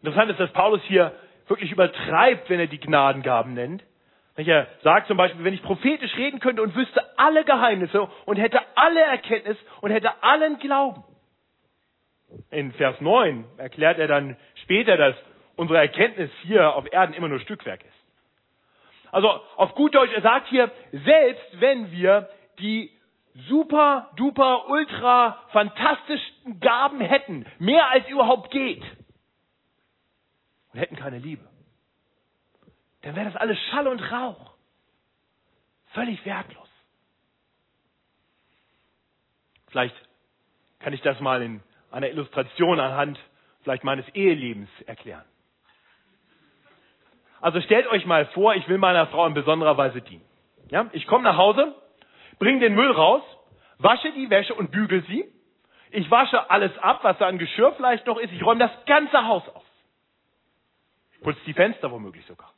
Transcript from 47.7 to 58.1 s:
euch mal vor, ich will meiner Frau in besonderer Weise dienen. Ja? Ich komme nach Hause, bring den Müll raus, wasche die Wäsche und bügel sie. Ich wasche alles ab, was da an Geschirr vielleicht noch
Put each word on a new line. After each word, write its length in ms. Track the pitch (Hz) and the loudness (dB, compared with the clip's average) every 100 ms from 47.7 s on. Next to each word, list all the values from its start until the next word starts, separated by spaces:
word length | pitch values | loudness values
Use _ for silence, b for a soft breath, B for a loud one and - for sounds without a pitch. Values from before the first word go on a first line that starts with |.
| 214 247 | 2 2
euch 180 | 220 180 | -2 2
mal 200 | 165 147 | 0 0
vor, 260 | - 214 196 | 2 2 2
ich 120 | 160 | -2
will 100 | 190 | 0
meiner 300 | 190 180 156 | 2 2 0
Frau 180 | 151 170 | 0 0
in 80 | |
besonderer 440 | 147 139 156 156 139 | 0 -2 0 2 2
Weise 240 | 135 123 | 0 -4
dienen. 240 | - 82 _ _ _ _ _ | -16 -20 _ _ _ _ _
Ja? 200 | 175 226 | -6 -4
Ich 160 | 160 - | -8 0
komme 160 | 226 | 2
nach 140 | 240 165 | 2 4
Hause, 360 | 190 214 302 277 _ _ b b b b | 4 4 0 -2 _ _ b b b b
bring 220 | 202 262 | 0 2
den 160 | 233 202 | 2 2
Müll 160 | 269 | 2
raus, 320 | 226 160 254 - - _ _ b b | 4 4 2 -2 -20 _ _ b b
wasche 340 | 156 240 311 | 2 2 -2
die 180 | 285 262 | -8 0
Wäsche 240 | 196 202 | 0 0
und 180 | 240 175 | -6 -6
bügel 320 | 156 214 185 - | -4 -2 -2 -2
sie. 180 | 214 - _ _ _ b b b | -8 -8 _ _ _ b b b
Ich 200 | 214 156 | -8 2
wasche 400 | 233 269 240 - | 2 4 0 0
alles 260 | 196 190 - | 0 0 -2
ab, 200 | 190 - | -2 0
was 140 | 214 180 | 0 0
da 100 | 131 | -2
an 100 | 185 | -2
Geschirr 340 | 170 - 254 285 | -8 2 2 2
vielleicht 280 | 254 233 | -2 -2
noch 120 | 247 | -4